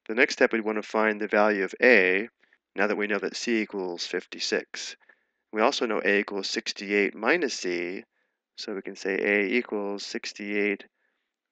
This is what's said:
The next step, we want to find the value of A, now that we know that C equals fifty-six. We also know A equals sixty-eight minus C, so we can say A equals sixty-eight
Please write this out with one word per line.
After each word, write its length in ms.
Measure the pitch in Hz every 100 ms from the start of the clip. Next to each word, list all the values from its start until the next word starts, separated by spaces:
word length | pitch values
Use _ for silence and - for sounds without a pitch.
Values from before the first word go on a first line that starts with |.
| _
The 80 | 113
next 160 | 135
step, 200 | - 127
we 80 | 113
want 220 | 107 107
to 0 |
find 380 | 101 110 107 104
the 80 | 104
value 340 | 107 107 104
of 100 | 92 -
A, 480 | 120 117 92 92 117 _ _ _ _
now 140 | - 104
that 80 | 104
we 100 | 104
know 140 | 101
that 160 | 92 -
C 260 | - 113
equals 420 | 104 101 90 87
fifty-six. 920 | - 90 - 85 - 98 - - - - _ _ _ _ _
We 80 | 107
also 240 | 113 143 120
know 160 | 107
A 140 | 95 101
equals 300 | 104 101 95
sixty-eight 680 | - - - 98 101 98
minus 400 | - 110 170 143
C, 480 | - 92 87 87 98 - _ _ _ _ -
so 180 | -
we 80 | 98
can 140 | - 98
say 180 | 95
A 420 | 95 - 104 98 120
equals 460 | - 107 101 101
sixty-eight 840 | - 117 - - 104 104 101 101 - _ _ _ _ _ _